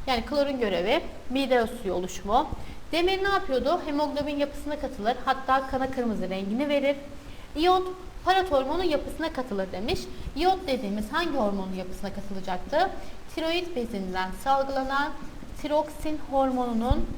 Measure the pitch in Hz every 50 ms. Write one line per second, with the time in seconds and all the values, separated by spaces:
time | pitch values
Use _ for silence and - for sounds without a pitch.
0 | - 269 254 226 220 - 294 285 285 285 269 247 233 202 185 170 175 214 277 339
1 | - - - - - - 247 269 269 240 262 240 226 220 - - - 190 180 180
2 | 185 180 - - - 196 214 262 302 - - - - - - - - - 294 330
3 | 349 370 381 381 392 392 392 370 392 - 262 247 233 277 349 339 - 320 285 285
4 | 302 277 262 294 277 302 294 285 285 285 - - - 294 294 294 277 254 254 -
5 | 202 220 262 - - 269 262 262 - - 262 269 269 - 277 254 269 254 - 254
6 | 240 226 208 185 185 175 190 190 196 196 214 254 294 285 294 285 269 277 285 285
7 | - - - - - - - - - - - 294 330 359 370 370 370 370 381 -
8 | - - - - - 339 370 381 370 370 285 262 262 269 311 349 381 339 294 269
9 | - - - - 320 311 - 262 254 - 214 190 190 185 - 185 202 277 370 370
10 | - - - - - - - 277 339 370 381 - - 285 262 226 208 196 208 214
11 | 214 214 277 330 349 320 277 269 214 202 196 196 190 190 190 185 180 185 - -
12 | - 190 190 208 - - 196 190 185 190 180 180 - - 277 311 370 381 - -
13 | - - - - - - - 330 320 320 339 359 349 330 - 247 233 220 226 196
14 | 190 185 180 185 185 185 185 - - 269 269 277 269 269 277 269 262 269 277 277
15 | 285 302 - - - - - - - - - - - 285 294 302 302 302 - -
16 | - 311 302 285 - - 269 269 269 262 254 254 247 240 233 220 233 262 285 -
17 | - - -